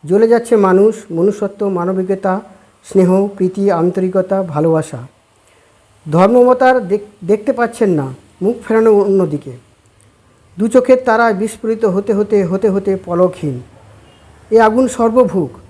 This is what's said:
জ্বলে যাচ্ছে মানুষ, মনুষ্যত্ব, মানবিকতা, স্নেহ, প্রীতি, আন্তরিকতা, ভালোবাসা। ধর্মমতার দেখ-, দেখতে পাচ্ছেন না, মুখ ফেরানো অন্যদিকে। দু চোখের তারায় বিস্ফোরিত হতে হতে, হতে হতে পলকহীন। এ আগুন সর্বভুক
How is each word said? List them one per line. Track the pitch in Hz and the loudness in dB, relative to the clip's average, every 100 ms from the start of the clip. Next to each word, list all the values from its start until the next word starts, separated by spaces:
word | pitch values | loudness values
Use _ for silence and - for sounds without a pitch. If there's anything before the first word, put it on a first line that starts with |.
| 147 | 0
জ্বলে | 196 226 | 0 2
যাচ্ছে | 233 233 226 | 2 2 0
মানুষ, | 190 190 214 214 - | 2 4 2 0 -10
মনুষ্যত্ব, | 165 190 202 196 202 202 | -2 -2 -2 -8 -6 -4
মানবিকতা, | 180 175 190 185 190 196 190 220 - _ _ | -4 -4 -4 -4 -4 -2 -4 -8 -20 _ _
স্নেহ, | - 190 185 185 202 | -2 2 4 2 0
প্রীতি, | 202 185 190 196 | -2 -4 -2 -2
আন্তরিকতা, | 170 175 180 185 185 185 196 | 0 -2 -2 -2 -2 -2 -4
ভালোবাসা। | 180 151 160 160 156 127 127 _ _ _ _ _ _ _ _ _ 156 | -4 -2 0 0 -4 -12 -16 _ _ _ _ _ _ _ _ _ -2
ধর্মমতার | 160 196 247 247 254 254 254 185 | 2 4 4 4 4 4 2 -2
দেখ-, | 208 - _ 170 | -6 -6 _ -2
দেখতে | 208 208 | -2 0
পাচ্ছেন | 233 233 - 208 | -2 -4 0 0
না, | 160 135 131 _ _ | 0 -4 -10 _ _
মুখ | 185 240 - | -4 -4 -2
ফেরানো | 220 226 | 2 4
অন্যদিকে। | 208 202 196 175 147 139 123 _ _ _ _ _ _ _ _ _ - | 4 2 0 0 -4 -10 -20 _ _ _ _ _ _ _ _ _ -6
দু | 220 | 2
চোখের | 254 247 254 254 | 2 4 2 2
তারায় | 220 233 | 2 2
বিস্ফোরিত | 190 214 - 220 226 220 | 0 -6 -6 -6 -2 0
হতে | 185 202 | -2 -2
হতে, | 202 208 202 175 | -2 0 0 0
হতে | 190 214 | 0 0
হতে | 196 196 190 175 | 0 -2 -6 -4
পলকহীন। | 175 185 - 151 127 127 - - - - _ - - _ | 0 0 0 -8 -8 -14 -20 -20 -20 -20 _ -20 -20 _
এ | 220 | 2
আগুন | 220 226 262 | 4 2 -2
সর্বভুক | - 233 233 233 185 143 - | 0 0 2 0 0 -6 -10